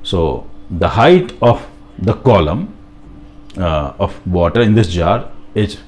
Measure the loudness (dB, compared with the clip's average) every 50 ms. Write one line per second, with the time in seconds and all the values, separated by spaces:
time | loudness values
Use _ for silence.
0 | -6 -2 -2 0 0 0 -2 -6 -10 -14 -16 -16 -14 -10 -4 -2 -2 0 2 2
1 | 6 6 6 4 4 -2 -6 0 2 2 2 2 -4 -16 -20 -20 -20 -20 -12 -4
2 | -2 -2 -2 0 2 4 4 4 2 0 -2 -4 -6 -8 -12 -20 -20 -20 -20 -20
3 | -20 -20 -20 -20 -20 -20 -20 -20 -20 -16 -8 -4 -2 -2 0 -2 -4 -4 -4 -4
4 | -4 -4 -4 -8 -6 -2 0 2 2 2 2 2 4 4 4 4 2 2 0 -2
5 | 0 0 0 0 -2 -8 -14 -14 -16 -6 -4 -2 -2 -2 -4 -14 -18